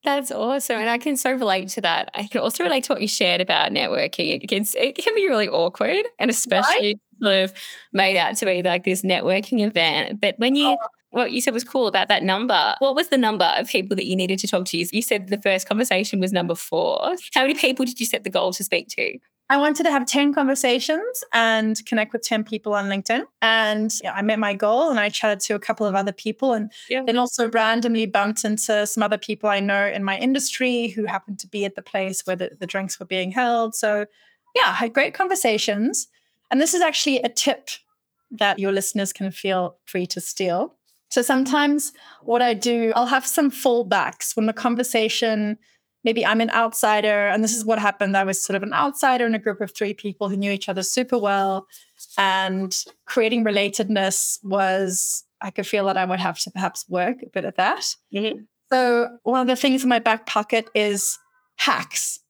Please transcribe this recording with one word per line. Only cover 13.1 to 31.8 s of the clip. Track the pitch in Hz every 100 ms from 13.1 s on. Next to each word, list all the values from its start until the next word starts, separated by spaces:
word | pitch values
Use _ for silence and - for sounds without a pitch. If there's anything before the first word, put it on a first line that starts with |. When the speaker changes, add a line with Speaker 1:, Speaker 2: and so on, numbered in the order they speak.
| 269
Speaker 1:
number | 220 214 180
of | - 240
people | 220 190 190
that | -
you | 185
needed | 185 190
to | -
talk | 185 185
to? | 165
You, | 170
you | 214
said | 233 214 190
the | 202
first | 208 190 -
conversation | 214 254 185 208 202
was | 185
number | 190 175 170
four. | - 165 - - - 359 -
How | 285
many | 269
people | 285 262 262 254
did | 247
you | 226
set | - 202
the |
goal | 190 185
to | 185
speak | 196 175 -
to? | - - 254 _ _ _
Speaker 2:
I | 277
wanted | 294 294
to | 330
have | 285 247
ten | 302 285
conversations | 285 269 277 254 247 254 320 453 508 -
and | 233 226 220 220 220 -
connect | 226 220
with | 233
ten | - 220
people | 214 220 208
on | 208 196
LinkedIn. | 196 190 233 415 _
And, | 226 226 220 214 220 -
yeah, | 190
I | 196
met | 208 214
my | 208 202
goal | 214 233 320
and | 240
I | 208
chatted | - 214 202
to | -
a | 208
couple | - 214 208
of |
other | 196 196
people | 190 220 214 269
and | 226 214 - -
Speaker 1:
Yeah. | 254 254
Speaker 2:
then | 240
also | 247 - 233
randomly | 233 220 233 233 226 220
bumped | 202 202 214 214
into | 214 - 208 208
some | -
other | 208 208
people | - 214 214
I | 202
know | 202 202 202
in | 208
my | 196 190
industry | 254 269 269 - 254 240 233
who | 190 208
happened | 196 - 196
to | 190
be | 214 196
at |
the | 196